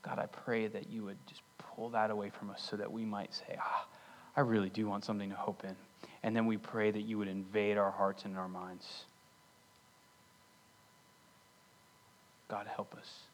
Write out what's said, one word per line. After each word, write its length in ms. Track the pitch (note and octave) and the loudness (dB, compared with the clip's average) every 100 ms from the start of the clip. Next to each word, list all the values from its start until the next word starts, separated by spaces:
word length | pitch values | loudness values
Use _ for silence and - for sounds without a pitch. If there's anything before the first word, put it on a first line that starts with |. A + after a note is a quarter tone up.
God, 160 | - - | -2 -2
I 80 | G#2+ | -2
pray 420 | - - A2+ A2 | -4 0 2 2
that 200 | G#2+ F#2 | -2 -6
you 160 | A2 | -6
would 140 | G2+ G2 - | -6 -8 -14
just 160 | - - - | -20 -20 -18
pull 320 | - - A#2 | -14 -6 0
that 200 | A2+ A2 | 4 4
away 200 | G#2+ G2+ | 2 -2
from 180 | - G2+ | -6 -8
us 140 | G2 | -8
so 140 | - G#2 | -4 -2
that 140 | G#2 | -2
we 140 | A2+ | -2
might 300 | A2 G#2 - | -2 -2 -4
say, 240 | - - - | -8 -6 -4
"Ah, 260 | - - - - - - - | 0 0 -2 -16 -20 -20 -2
I 60 | - | 2
really 300 | B2+ A2 F#2+ | 6 6 4
do 180 | G2+ G#2+ | 2 0
want 160 | G2+ | 0
something 240 | - G#2 G2 | 0 -2 -2
to 80 | G2 | -2
hope 280 | G#2 - | -4 -4
in." 120 | F#2+ F#2 - - - - | -8 -10 -14 -20 -18 -4
And 120 | A2 | 2
then 120 | A2+ A2+ | 4 4
we 100 | A2 | 2
pray 340 | - A2+ G#2+ | 0 4 4
that 120 | G#2 | 4
you 160 | G#2+ G#2+ | 0 0
would 100 | G2 | 0
invade 500 | F#2+ F#2+ G#2+ G#2 G#2 | -2 0 2 4 6
our 120 | G2 | 4
hearts 340 | - G3 G3 | 6 2 2
and 120 | - F#2+ | -6 -4
our 120 | F#2 | -4
minds. 560 | F#2 F#2 F#2 - - - - - - - - - - - - - - - - - - - - - - - - - - - - - - - - - - - - - | -4 -8 -10 -12 -14 -14 -20 -20 -20 -20 -20 -20 -20 -20 -20 -20 -20 -20 -20 -20 -20 -20 -20 -20 -20 -20 -20 -20 -20 -20 -20 -20 -20 -20 -20 -20 -20 -20 -20 -6
God, 180 | G#2 G#2 | -4 -4
help 280 | - G2+ F#2 | -4 -6 -8
us. 280 | - - - | -14 -16 -20